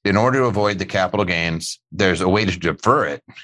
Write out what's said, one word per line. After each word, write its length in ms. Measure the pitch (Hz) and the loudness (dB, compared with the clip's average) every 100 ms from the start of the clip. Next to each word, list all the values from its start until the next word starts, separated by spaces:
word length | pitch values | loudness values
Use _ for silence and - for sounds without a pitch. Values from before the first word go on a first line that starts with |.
In 120 | 101 101 | -2 2
order 220 | 123 131 | 2 2
to 60 | 123 | 0
avoid 320 | 101 104 95 | 0 -2 -2
the 80 | 95 | -4
capital 380 | 95 92 101 90 | -2 0 0 -2
gains, 520 | 85 82 82 - - _ | -2 -2 -4 -8 -14 _
there's 300 | 82 95 82 | 0 2 4
a 60 | 90 | 2
way 160 | 104 98 | 2 0
to 120 | 82 | 0
defer 460 | 85 73 110 143 76 | -4 0 2 2 0
it. 160 | 71 - - | -6 -14 -20